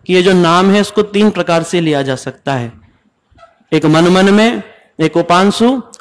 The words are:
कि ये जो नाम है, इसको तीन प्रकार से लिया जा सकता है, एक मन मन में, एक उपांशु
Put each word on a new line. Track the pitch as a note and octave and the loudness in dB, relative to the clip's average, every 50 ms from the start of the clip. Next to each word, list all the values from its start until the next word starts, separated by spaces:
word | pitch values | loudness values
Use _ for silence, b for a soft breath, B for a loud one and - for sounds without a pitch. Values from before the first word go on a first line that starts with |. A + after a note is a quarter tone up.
| _ | _
कि | - F3+ | -2 0
ये | F#3 F3+ | 0 2
जो | F#3+ F#3 | 2 2
नाम | F3+ F3 E3 E3+ F3+ F#3+ G3 | 2 2 2 2 2 2 2
है, | F#3+ G#3 | 2 2
इसको | G3+ - - G#3+ G#3 | 0 -2 -2 -4 -4
तीन | G#3 - G3+ G#3 G#3+ | -2 0 0 0 0
प्रकार | - F3 E3+ F3+ E3+ E3 D#3+ | 0 -2 -4 -2 -2 -2 -2
से | - - F3 | -2 -4 -4
लिया | E3 D#3+ D3+ C#3 C3+ | -2 -2 -2 -2 -2
जा | C3+ C3 | -4 -6
सकता | B2 - C3+ B2+ _ - C#3 C#3 | -6 -8 -12 -14 _ -8 -6 -6
है, | B2+ A#2+ A2+ A#2 - _ _ _ _ _ _ _ _ _ _ _ _ - - _ _ _ - - | -6 -6 -8 -14 -18 _ _ _ _ _ _ _ _ _ _ _ _ -20 -20 _ _ _ -4 -2
एक | D#3 D3+ | 0 0
मन | D#3 D#3 D#3+ E3+ F3 | 2 2 2 2 2
मन | F#3 F#3 F#3+ G3+ G3 | 2 2 2 2 2
में, | G#3 A3 A#3 A#3+ G#3+ - - - _ _ _ _ - | 2 2 0 -2 -4 -10 -14 -20 _ _ _ _ -4
एक | D#3+ D#3 - | -4 -2 -2
उपांशु | F3 E3+ E3+ F3 F3+ F#3+ G3+ G3 - A#3 A#3+ C4+ B3+ - - - - | -2 -2 0 0 2 2 0 0 0 0 0 0 -2 -6 -12 -18 -18